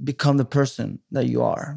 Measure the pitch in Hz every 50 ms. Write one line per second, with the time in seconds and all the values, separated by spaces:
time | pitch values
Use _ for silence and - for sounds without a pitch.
0 | 131 135 135 - - 143 139 139 127 - - 139 139 131 - - 113 - - -
1 | _ - - 135 123 123 120 120 120 107 - - - 143 147